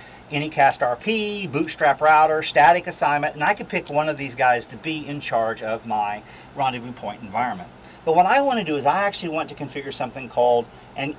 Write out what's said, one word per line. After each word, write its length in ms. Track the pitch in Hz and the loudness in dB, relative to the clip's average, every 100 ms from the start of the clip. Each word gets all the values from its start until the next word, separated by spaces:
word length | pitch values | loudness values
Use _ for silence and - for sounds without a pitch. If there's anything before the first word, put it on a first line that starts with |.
| - - - | -20 -20 -8
Anycast 560 | 147 151 156 135 131 127 | -4 -2 4 4 4 0
R 120 | 123 | 0
P, 500 | - 220 208 208 190 | -2 -2 -2 -6 -6
Bootstrap 540 | 131 160 - 156 139 | -4 -4 0 0 4
Router, 420 | 151 156 156 156 | 4 6 6 2
static 440 | 156 - 151 175 175 | 0 6 6 6 0
assignment, 480 | 170 151 143 147 143 | -2 0 0 -2 -2
and 80 | 151 | -2
I 80 | |
could 160 | 208 180 | -2 -4
pick 200 | 185 175 | -6 -2
one 200 | 147 156 | -2 -2
of 80 | 143 | -4
these 180 | 139 120 | -8 0
guys 300 | 127 120 113 | 2 2 -2
to 100 | - | -10
be 300 | 160 156 139 | -8 -8 -8
in 140 | 143 | -10
charge 400 | - 123 113 110 | -4 -2 0 -2
of 260 | 110 113 117 | -6 -6 -4
my 340 | 107 104 104 - - - | -4 -4 -6 -12 -20 -16
rendezvous 380 | 147 131 123 120 | -4 -2 -4 -10
point 300 | 117 107 104 | -10 -10 -10
environment. 480 | 110 107 123 98 - - - - | -8 -4 -4 -6 -12 -18 -20 -6
But 140 | - 160 | 2 4
what 80 | 180 | 6
I 160 | 262 | 4
want 180 | 277 240 | 2 0
to 60 | 170 | -2
do 100 | 147 | 0
is 100 | 135 | 2
I 180 | 175 | 2
actually 260 | 202 196 175 | 0 -2 -6
want 180 | 156 151 | -6 -6
to 60 | 143 | -8
configure 380 | 143 147 139 | -10 -10 -10
something 340 | - 127 135 127 | -6 -8 -8 -6
called 400 | 120 123 120 117 - - - | 0 4 2 0 -10 -16 -8
an 180 | 139 | -8